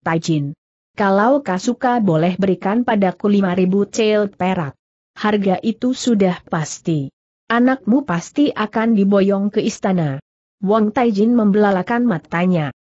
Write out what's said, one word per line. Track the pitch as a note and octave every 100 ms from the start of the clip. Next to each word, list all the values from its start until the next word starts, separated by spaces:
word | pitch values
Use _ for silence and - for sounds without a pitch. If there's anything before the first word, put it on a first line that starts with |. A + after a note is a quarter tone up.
Taijin. | - E3 D#3+ D#3 C#3+ D3+ _ _ _
Kalau | - G3+ G3 A3 C#4+
kau | C#4+ F#3
suka | - B3 B3+ A#3+
boleh | G3 D#3 F3 F3+
berikan | F#3+ F3 F#3+ A3+
padaku | A#3+ A3 F#3+ F3 G#3
lima | G#3 F#3+ F3+
ribu | F#3 G3 G3+
cel | - G#3+ G#3+ G3+
perak. | - F3+ F#3 C#3+ - _ _ _ -
Harga | G#3+ G#3+ G3 F#3
itu | A3+ A3 B3+ C4
sudah | - A3 F#3 F3
pasti. | - E3+ D3 - - D#3 C3+ - _ _ -
Anakmu | A#3 B3 C4 - C4+
pasti | C#4 E3+ - - D4
akan | - G#3+ A3+ A3+ G#3+
diboyong | G3 G3+ G3 G3 G3+
ke | G#3+
istana." | A3+ - G#3 F#3 D3+ C#3 - _ _ _
Wang | F#3 A3 G#3+
Taijin | A#3+ A#3+ G3 A3+
membelalakan | A#3+ G#3 G3+ G#3 F#3+ F#3 A#3
matanya. | A#3+ E3 - E3+ F#3 F3 C#3+ - _